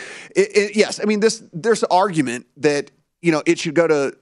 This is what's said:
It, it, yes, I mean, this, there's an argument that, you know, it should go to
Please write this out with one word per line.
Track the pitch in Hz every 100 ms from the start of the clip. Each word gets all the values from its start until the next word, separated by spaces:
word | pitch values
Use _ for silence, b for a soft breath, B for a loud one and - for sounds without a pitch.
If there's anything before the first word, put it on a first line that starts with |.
| B B B 170
It, | 196 208
it, | 202 214
yes, | 190 -
I |
mean, | 208 214
this, | 220 220 -
there's | 170 220 214
an | -
argument | 180 202 160 127 120 - -
that, | 147 143 139 _ _ _
you | 165
know, | 151 165
it | 170
should | 170
go | 151 165
to | 151 135 -